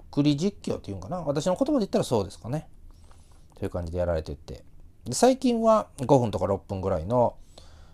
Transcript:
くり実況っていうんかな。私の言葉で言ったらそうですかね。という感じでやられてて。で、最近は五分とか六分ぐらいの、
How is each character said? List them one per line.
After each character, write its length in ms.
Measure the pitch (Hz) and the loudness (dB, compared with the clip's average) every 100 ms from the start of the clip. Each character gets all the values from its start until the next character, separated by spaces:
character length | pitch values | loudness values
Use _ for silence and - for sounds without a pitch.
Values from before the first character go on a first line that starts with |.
| - | -8
く 120 | 147 | 0
り 120 | 147 143 | 2 2
実 380 | 196 - - | 0 -4 -8
況 40 | - | -8
っ 40 | |
て 100 | - | -8
い 20 | |
う 40 | 95 | -10
ん 20 | |
か 80 | 98 | -8
な。 140 | 180 | -8
私 240 | 151 143 277 | -4 -2 0
の 100 | 269 | 0
言 120 | 277 | 0
葉 60 | |
で 60 | 285 | 0
言 80 | 196 | 0
っ 20 | |
た 100 | 220 | -2
ら 40 | |
そ 180 | - 113 | 0 0
う 40 | 90 | -2
で 60 | |
す 80 | - | -6
か 100 | 107 | -8
ね。 180 | 151 - - - - - - - - - - | -8 -10 -20 -20 -20 -20 -20 -20 -20 -20 -10
と 80 | |
い 40 | 98 | -8
う 20 | |
感 160 | 90 85 | -6 -6
じ 80 | |
で 60 | 87 | -2
や 60 | 87 | 0
ら 80 | |
れ 100 | 80 | -2
て 120 | 78 73 | -4 -10
て。 300 | - - - - - - 117 | -12 -16 -16 -20 -20 -16 -8
で、 80 | |
最 240 | 127 247 262 | 2 4 4
近 240 | 254 226 | 2 2
は 260 | 226 214 - - 123 | 4 4 2 -4 4
五 140 | 139 | 4
分 120 | 117 | 4
と 60 | 95 | 0
か 100 | 95 | 0
六 140 | 98 - | -2 -2
分 140 | 98 | -4
ぐ 80 | 95 | -2
ら 100 | 90 | -2
い 60 | 87 | 0
の、 320 | 123 117 - - - - - - | 2 2 0 -20 -20 -20 -20 -20